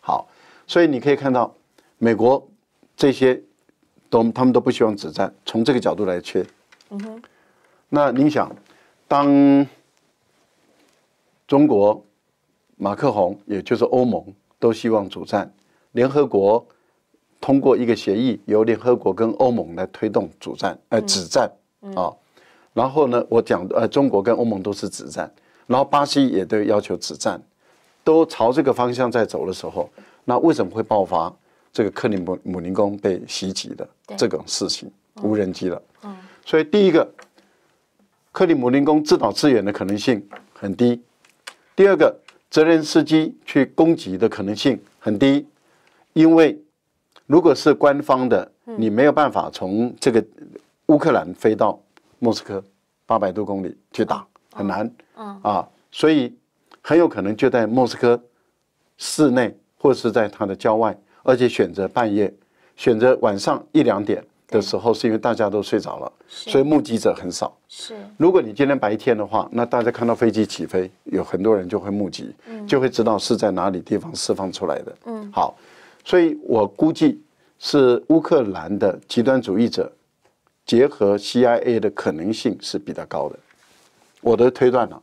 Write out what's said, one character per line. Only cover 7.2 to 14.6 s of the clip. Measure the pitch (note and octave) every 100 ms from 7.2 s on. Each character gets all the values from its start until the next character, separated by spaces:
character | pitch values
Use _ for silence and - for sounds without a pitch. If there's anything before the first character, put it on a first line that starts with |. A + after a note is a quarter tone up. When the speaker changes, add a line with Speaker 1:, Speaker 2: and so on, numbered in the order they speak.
| - _ _ _ _ _ _
Speaker 1:
那 | D3 C#3+
您 | B2 D3
想， | C3 F#2+ - _ _ _ _ _
当 | C#3+ C#3+ C#3 C#3 C#3 C#3 _ _ _ _ _ _ _ _ _ _ _ _ _ _ _ _ _ _
中 | C#3+ D3+
国 | C#3+ G2+ G#2+ _ _ _ _ _ _ _ _
马 | G2 G#2
克 | C#3+
宏， | G#2 F2+ G2 -
也 | G2+
就 | - A#2
是 |
欧 | A#2+ B2+
盟， | B2 F#2+ G2+ G2 _
都 | _